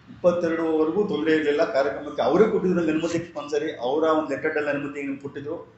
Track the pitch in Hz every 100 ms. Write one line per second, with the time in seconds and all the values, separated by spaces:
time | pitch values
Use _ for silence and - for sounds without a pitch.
0 | - - 180 170 170 160 160 156 156 180
1 | 202 151 156 156 147 147 165 131 139 -
2 | - - 120 151 214 185 180 175 160 156
3 | 165 170 - - 147 147 156 - 120 147
4 | 160 156 151 139 156 151 147 143 139 143
5 | 139 135 139 147 139 170 -